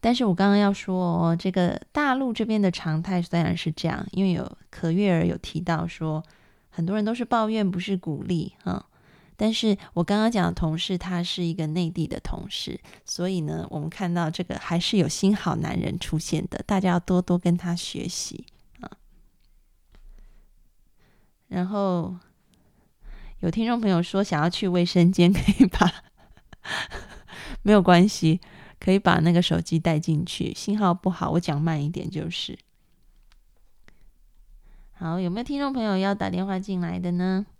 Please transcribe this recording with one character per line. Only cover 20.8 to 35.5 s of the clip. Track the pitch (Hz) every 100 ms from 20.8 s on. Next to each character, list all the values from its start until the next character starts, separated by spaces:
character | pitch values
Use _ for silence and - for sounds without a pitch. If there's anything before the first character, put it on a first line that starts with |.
| _ _ _ _ _ _ _
然 | 185 180
后 | 202 196 180 170 180 _ _ _ _ _ _ _ _ - - - -
有 | 170
听 | 202 226
众 | 240
朋 | 220
友 | 196
说 | 185 196
想 | 196 170
要 | 165
去 | - 190
卫 | 180 175
生 | 180 170
间， | 190 175
可 | 196
以 | - - 202
把， | - 170 - - _ - - _ - -
<laughs> | - - - - - - - - -
没 | 202
有 | 208
关 | 185 175 202
系， | - 160 165 - - - -
可 | -
以 | 190
把 | 190 175
那 | 160
个 | 170
手 | 180 165
机 | 165 165
带 | 170 156
进 | 170 156 170
去， | - -
信 | - - 214
号 | 196
不 | 175 185
好， | 175 -
我 | 165
讲 | 170 147
慢 | 160 156
一 | 147
点 | 175 160
就 | 160 156
是。 | 170 - - _ _ _ _ _ _ _ - _ _ - - - - - _ - _ - - - - -
好， | - 165 175
有 | 180
没 | 190
有 |
听 | 247